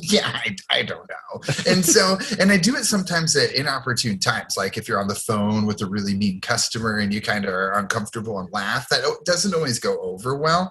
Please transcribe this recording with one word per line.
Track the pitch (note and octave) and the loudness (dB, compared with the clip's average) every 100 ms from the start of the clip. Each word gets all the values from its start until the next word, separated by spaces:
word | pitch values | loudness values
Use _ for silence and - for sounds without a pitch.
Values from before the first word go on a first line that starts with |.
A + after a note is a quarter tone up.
Yeah, | E3 G3 - | 4 2 2
I, | A#2+ A2+ G2+ - | -4 -6 -8 -2
I | B2+ | -2
don't | A#2+ E2 - | 0 -6 -12
know. | - - - - - - | -16 -12 -12 -4 -2 2
And | F#3 | 4
so, | F#3 G#3+ F#3+ F#3+ A#3+ G#3+ | 6 4 4 0 -2 2
and | G3 | 4
I | G3+ | 6
do | F3+ C#4+ | 4 2
it | |
sometimes | A3+ G#3 F#3 E3+ D#3+ D3 | 0 0 0 0 2 2
at | - | 2
inopportune | C3 C3+ C3+ B2+ A#2+ A#2+ G2 | 0 -2 -2 -2 -2 0 0
times, | B2+ A2+ - - | 0 -2 -2 -4
like | G2 G#2 | -2 -4
if | - | -2
you're | G#2+ | -2
on | G2 | 0
the | |
phone | G2+ - G#2+ G#2 G#2+ G#2+ | -4 -2 0 2 2 2
with | G#2 | 0
a | G2 | -2
really | G2+ G2+ | -2 0
mean | G2 G2+ F#2+ | 2 0 0
customer | - A#2 - A#2 A2+ G#2+ | -2 0 0 -2 -2 0
and | G#2 | 0
you | G#2 | -2
kinda | G#2 G#2+ G2 | -2 -2 0
are | F#2 F#2+ G2+ | 0 0 0
uncomfortable | G2 A2+ G#2 A2+ G#2+ G2+ | 0 -2 -2 -6 -6 -6
and | F2+ | -4
laugh, | G2+ G2+ A#2+ C3 | -4 -2 -4 0
that | C#3 | 0
o-, | C3+ D#3 | 0 -2
doesn't | D3+ F3 G3 | 0 0 2
always | F3 D3+ A#2+ | 0 0 0
go | G#2+ G2 | 0 -2
over | F#2 F#2 A#2 C#3 | -2 -6 -4 0
well. | D#3 E3+ F#3+ | 2 2 2